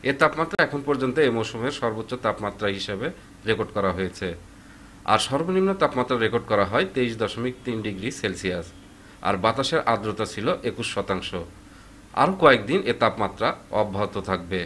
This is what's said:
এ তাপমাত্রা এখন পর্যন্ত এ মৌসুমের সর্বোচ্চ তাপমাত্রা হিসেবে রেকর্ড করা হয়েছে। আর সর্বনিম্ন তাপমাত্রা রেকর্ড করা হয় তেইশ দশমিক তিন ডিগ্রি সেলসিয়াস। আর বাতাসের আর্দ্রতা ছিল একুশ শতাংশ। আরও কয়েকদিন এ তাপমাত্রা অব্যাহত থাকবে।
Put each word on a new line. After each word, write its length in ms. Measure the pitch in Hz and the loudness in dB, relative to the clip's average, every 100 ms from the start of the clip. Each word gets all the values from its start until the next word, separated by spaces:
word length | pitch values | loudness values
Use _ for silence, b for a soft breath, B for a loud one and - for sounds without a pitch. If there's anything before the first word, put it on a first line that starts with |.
| 127 | 0
এ 20 | 139 | 4
তাপমাত্রা 380 | 156 156 160 202 151 | 2 2 -2 2 0
এখন 140 | 143 135 | 0 0
পর্যন্ত 280 | 143 131 131 139 | 0 2 4 2
এ 40 | 113 | 2
মৌসুমের 380 | 107 117 123 143 | -2 -4 -4 -2
সর্বোচ্চ 320 | 117 110 110 127 | -2 -2 -6 -2
তাপমাত্রা 440 | 113 104 104 - 104 98 | -2 0 -4 -2 -2 -2
হিসেবে 300 | 95 98 135 - B B 107 | -4 -4 -6 -8 B B -2
রেকর্ড 220 | 107 104 104 | 0 0 0
করা 140 | 98 90 | 0 0
হয়েছে। 320 | 92 - 92 82 - B B B B B - | -4 -4 -6 -6 -14 B B B B B 2
আর 80 | 110 - | 2 2
সর্বনিম্ন 420 | 139 170 185 190 190 | -2 2 2 2 2
তাপমাত্রা 340 | 147 127 123 123 | 2 2 0 2
রেকর্ড 200 | 110 117 - | 2 0 2
করা 140 | 107 95 | 2 4
হয় 140 | 113 190 | 2 0
তেইশ 180 | 135 123 110 | 0 0 0
দশমিক 320 | 107 117 123 123 | -4 -2 -6 -4
তিন 120 | 131 113 107 | -6 -4 -4
ডিগ্রি 220 | 95 107 - | -4 -6 -4
সেলসিয়াস। 460 | 104 92 95 90 82 - - B B B - | -4 -2 -4 -4 -6 -16 -20 B B B -2
আর 60 | 98 | 2
বাতাসের 360 | 110 113 131 160 - | 2 2 0 0 2
আর্দ্রতা 340 | 113 107 101 104 | 0 0 -4 -4
ছিল 140 | - 117 175 120 | -2 -2 -2 -4
একুশ 160 | 104 117 | -4 -4
শতাংশ। 360 | - 95 92 - 92 85 - B B B B B - | -4 -2 -2 -2 -8 -8 -14 B B B B B 2
আরও 100 | 147 190 | 2 6
কয়েকদিন 380 | 156 120 104 175 - | 6 6 4 0 0
এ 20 | 113 | 2
তাপমাত্রা 460 | 110 110 98 - 117 - - 127 | 2 2 -4 0 -2 -2 -4 -2
অব্যাহত 340 | 104 98 101 104 92 | 0 -2 -2 -4 -2
থাকবে। 300 | 92 87 92 | -4 -2 -4